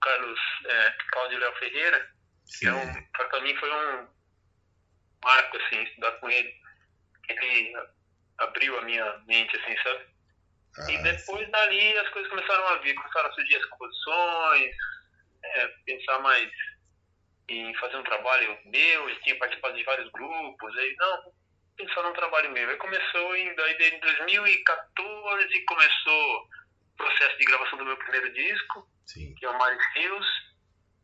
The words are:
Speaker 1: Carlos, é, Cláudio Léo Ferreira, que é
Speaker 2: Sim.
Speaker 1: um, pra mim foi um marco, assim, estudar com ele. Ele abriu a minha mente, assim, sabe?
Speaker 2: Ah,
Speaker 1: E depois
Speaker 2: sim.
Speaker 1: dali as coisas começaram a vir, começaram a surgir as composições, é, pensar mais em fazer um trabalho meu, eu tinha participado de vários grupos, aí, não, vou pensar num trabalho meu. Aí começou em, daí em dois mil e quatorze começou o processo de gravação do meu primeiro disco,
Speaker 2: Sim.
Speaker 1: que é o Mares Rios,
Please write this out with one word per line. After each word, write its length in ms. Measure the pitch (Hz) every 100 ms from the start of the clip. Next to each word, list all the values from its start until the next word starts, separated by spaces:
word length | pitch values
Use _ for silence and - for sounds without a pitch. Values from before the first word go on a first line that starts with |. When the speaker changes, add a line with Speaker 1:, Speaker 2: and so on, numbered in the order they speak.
Speaker 1:
Carlos, 380 | 135 127 123 113 - - 127
é, 280 | 120 110 - -
Cláudio 260 | 127 127 123
Léo 160 | 123
Ferreira, 560 | 120 123 139 165 156 - _ _ _ - -
que 80 | 113
é 60 |
Speaker 2:
Sim. 40 | 131
Speaker 1:
um, 300 | 135 73 -
pra 280 | - 127 135
mim 160 | 135 139
foi 160 | 147
um 360 | 151 151 131 120 _ _ _ _ _ _ _ _ _ _ _
marco, 320 | 123 131 - 113
assim, 260 | - 107
estudar 280 | 113 - 117 113
com 100 | 123
ele. 240 | 123 117 - - - _ _ _ _ -
Ele 420 | 117 127 120 98 - - _ _ _ _ -
abriu 400 | 117 - 139 123
a 40 |
minha 360 | 113 117 107 104 107
mente, 300 | 113 113 110
assim, 200 | 117 110
sabe? 300 | 127 131 - _ _ _ _ _ _
Speaker 2:
Ah, 160 | - 147
Speaker 1:
E 80 | 151
depois 420 | 160 175 - 196
Speaker 2:
sim. 60 | 214
Speaker 1:
dali 480 | 214 214 196 214 214
as 100 | 202
coisas 220 | 202 190
começaram 360 | 190 180 190 185
a 100 | 170
vir, 160 | 143
começaram 340 | 139 - 165 147
a 40 |
surgir 220 | - 143 -
as 100 | -
composições, 1080 | - 120 - 151 170 175 165 160 143 131 - - - - _ _ _
é, 240 | - 131 120 -
pensar 340 | - 131 - 131
mais 300 | 135 123 113 - - - _ _ _ _ _ _ -
em 260 | 117 113
fazer 220 | 117 127 135
um 60 |
trabalho 560 | 120 107 123 127 110 104
meu, 440 | 101 123 165 160 139
eu 120 | 113
tinha 160 | 139 131
participado 400 | 123 120 127 127
de 80 |
vários 260 | 131 135 113
grupos, 680 | - 143 165 147 - 107 113
aí, 160 | 131 135
não, 240 | 185 180
vou 100 | - - _ _ _ -
pensar 260 | - -
num 120 | 175
trabalho 360 | - 170 156 151
meu. 200 | 127 120
Aí 60 | 143
começou 600 | 190 190 180 175 175 185
em, 180 | 185
daí 220 | 165 160 160
em 200 | 165 160
dois 240 | 165 165
mil 220 | 170 202 208
e 180 | 190
quatorze 1000 | - - - - 196 214 208 202 185 165 185
começou 840 | 165 151 - 160 156 143 107 - - - _ _
o 20 | -
processo 400 | - - 139 -
de 80 |
gravação 340 | 135 131 127 135
do 60 |
meu 120 | 135 135
primeiro 340 | - 131 123
disco, 560 | 123 170 208 - 202 - _
Speaker 2:
Sim. 300 | - - -
Speaker 1:
que 100 | -
é 60 | 127
o 80 | 123
Mares 260 | 127 123 -
Rios, 320 | 131 180 202 202 - - _ _ _ _ _